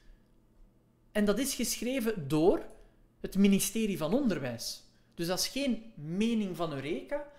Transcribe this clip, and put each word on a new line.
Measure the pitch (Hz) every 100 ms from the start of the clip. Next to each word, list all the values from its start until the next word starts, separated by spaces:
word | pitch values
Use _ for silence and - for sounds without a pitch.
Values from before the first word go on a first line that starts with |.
| - - _ _ _ _ - _ _ _ _
En | 214
dat | 208 202
is | 277
geschreven | - - - 233 269 220 202 135
door | 151 175 320 - - - _ _ -
het | - 190
ministerie | 202 196 - 226 214 165
van | 151
Onderwijs. | 240 254 156 127 117 - - - _ _
Dus | - 170
dat | 180
is | -
geen | 262 277 208 -
mening | - 151 180 226 226 196 160
van | 165
Eureka. | 139 139 240 - 285 294